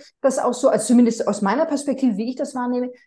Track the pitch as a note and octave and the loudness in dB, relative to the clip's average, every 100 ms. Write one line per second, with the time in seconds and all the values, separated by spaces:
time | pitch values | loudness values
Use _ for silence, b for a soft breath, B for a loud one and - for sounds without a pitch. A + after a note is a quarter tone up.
0 | B _ C4+ C4 B3 A#3+ - G#3 - A#3+ | B _ -2 0 -2 2 2 2 4 4
1 | A#3 A3 - G#3 G3 B3 D#4+ C#4+ C#4+ - | 4 2 -2 -2 0 0 0 -2 -4 0
2 | B3+ G3 A3+ B3+ C4+ B3+ B3 B3 B3 - | 0 0 -4 -6 -6 -6 -4 -4 -6 -10